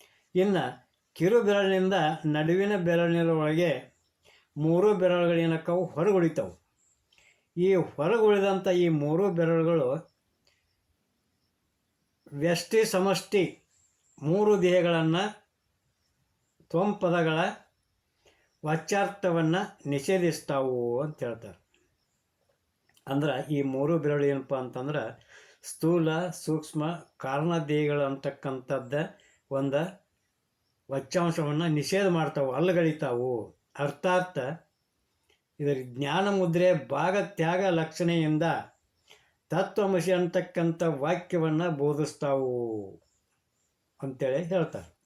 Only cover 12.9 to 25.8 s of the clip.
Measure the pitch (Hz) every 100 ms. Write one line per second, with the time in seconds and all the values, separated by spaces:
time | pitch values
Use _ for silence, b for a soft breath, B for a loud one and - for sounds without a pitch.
12.9 | 190 190 185 - 202 160 - _ _ _
13.9 | _ _ - 143 190 214 202 180 180 170
14.9 | 165 160 170 208 - _ _ _ _ _
15.9 | _ _ _ _ _ _ _ _ 165 208
16.9 | 202 180 175 160 156 190 - _ _ _
17.9 | _ _ b b b b b 151 160 -
18.9 | 202 190 - 185 165 160 180 208 - 160
19.9 | 143 139 190 175 151 - 139 131 127 120
20.9 | 120 151 151 123 113 104 87 _ _ _
21.9 | _ _ _ _ _ _ _ _ _ _
22.9 | _ - 139 151 131 143 143 135 131 147
23.9 | 170 147 147 143 135 123 135 127 127 135
24.9 | 147 113 - B B B B - -